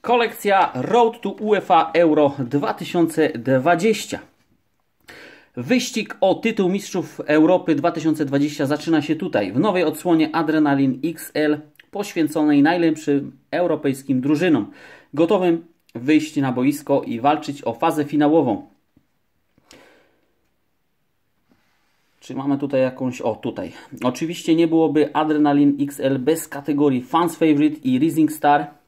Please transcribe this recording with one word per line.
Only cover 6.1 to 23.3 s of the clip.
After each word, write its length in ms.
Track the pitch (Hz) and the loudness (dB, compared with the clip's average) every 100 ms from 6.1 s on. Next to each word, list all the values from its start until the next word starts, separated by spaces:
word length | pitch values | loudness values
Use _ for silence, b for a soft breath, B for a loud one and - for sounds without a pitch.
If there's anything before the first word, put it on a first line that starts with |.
| - | -2
o 140 | 190 | 0
tytuł 340 | 170 226 220 185 | 2 -2 0 0
Mistrzów 520 | 196 196 185 143 - | -2 -4 -6 -8 -10
Europy 540 | - 151 160 180 180 | 0 4 4 4 2
dwa 180 | 151 170 | 0 0
tysiące 320 | 170 156 151 | -2 -2 -2
dwadzieścia 420 | 143 139 147 143 139 | -2 0 -2 -2 -2
zaczyna 360 | 151 165 160 | -2 0 0
się 140 | 147 156 | 0 -4
tutaj, 360 | 185 113 98 | -2 -2 -2
w 60 | 110 | 0
nowej 260 | 208 185 | 0 2
odsłonie 520 | 160 151 180 165 151 160 | -2 -2 0 2 2 -2
Adrenalin 640 | 160 156 151 139 139 127 | 0 0 2 2 0 -2
X 260 | 165 165 - | -6 -8 -8
L, 260 | - 151 147 - _ _ | -2 -2 -2 -6 _ _
poświęconej 720 | 196 202 - 151 160 151 143 | -10 -8 -2 -2 0 2 4
najlepszym 760 | 143 175 165 160 - 143 139 - _ | 4 4 0 0 -2 -2 -2 -16 _
europejskim 680 | 156 175 156 143 135 - 131 | -2 -2 0 -2 -4 -2 -2
drużynom, 500 | 131 147 180 143 104 B B B B | 0 0 2 2 0 B B B B
gotowym 520 | 139 165 208 180 165 - _ _ | -2 2 2 2 0 -4 _ _
wyjść 420 | 117 127 156 147 - | -10 0 2 2 -2
na 160 | 135 | -2
boisko 500 | 123 127 143 - 139 | 0 0 -2 -2 -2
i 180 | - 117 | -2 -2
walczyć 440 | 131 151 - 143 | 0 0 -4 -8
o 100 | - | -6
fazę 300 | - 165 151 | -2 -2 -2
finałową. 680 | 147 151 147 160 135 98 - _ _ _ _ _ _ _ _ _ b b b b b b b _ _ _ _ _ _ _ _ _ _ _ _ _ _ _ _ _ _ _ | -2 0 2 2 2 -2 -6 _ _ _ _ _ _ _ _ _ b b b b b b b _ _ _ _ _ _ _ _ _ _ _ _ _ _ _ _ _ _ _
Czy 140 | - | -12
mamy 240 | 127 135 139 | -8 -4 -2
tutaj 220 | 139 135 | -2 0
jakąś, 400 | 131 127 127 123 | 0 -2 -6 -4
o, 140 | 120 | -6